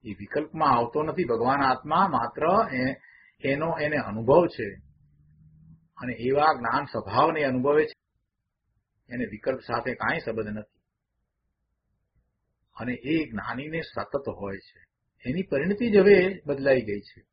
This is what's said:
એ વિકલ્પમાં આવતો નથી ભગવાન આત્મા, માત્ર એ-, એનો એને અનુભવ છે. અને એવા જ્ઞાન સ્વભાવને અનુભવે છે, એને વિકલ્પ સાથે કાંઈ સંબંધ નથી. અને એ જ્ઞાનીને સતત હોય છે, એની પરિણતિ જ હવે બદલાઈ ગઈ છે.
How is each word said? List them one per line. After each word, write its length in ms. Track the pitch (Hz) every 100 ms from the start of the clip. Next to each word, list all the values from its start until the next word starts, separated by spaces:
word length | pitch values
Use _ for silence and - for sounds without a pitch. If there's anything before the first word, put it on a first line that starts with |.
| 110
એ 40 |
વિકલ્પમાં 540 | 98 104 151 156 160 151
આવતો 340 | 120 117 151
નથી 220 | 156 180
ભગવાન 380 | 165 113 120 139
આત્મા, 460 | 135 127 147 165 190
માત્ર 680 | 127 117 - 156 202 -
એ-, 220 | 127 127 - - _ _ _
એનો 320 | 139 143 165 160
એને 180 | 151 147
અનુભવ 500 | 107 107 113 156 170
છે. 460 | - 104 - - _ _ _ _ _ - - - - _ -
અને 140 | 123 113
એવા 320 | 123 139 151
જ્ઞાન 300 | 135 117 131 147
સ્વભાવને 540 | 113 95 113 156 156
અનુભવે 380 | 139 127 135 151
છે, 120 | 151 - _ _ _ _ _ _ _ _ _ _ _
એને 160 | 123 107
વિકલ્પ 340 | 104 - 131
સાથે 300 | - 120 131
કાંઈ 300 | 120 110 156
સંબંધ 280 | 123 110 107
નથી. 280 | 107 104 _ _ _ _ _ _ _ _ _ _ _ _ _ _ _ _ _ _ _ _ -
અને 180 | 117 123
એ 120 | 127 160
જ્ઞાનીને 560 | 143 107 - 120 151 160
સતત 440 | - - 107 - -
હોય 280 | 92 98 98
છે, 200 | - _ _ _ _ _
એની 240 | 123 160 185
પરિણતિ 380 | 139 165 208 240
જ 80 | 208
હવે 200 | 190 196 180 190
બદલાઈ 400 | 143 135 135 131
ગઈ 200 | 107 104
છે. 180 | - - _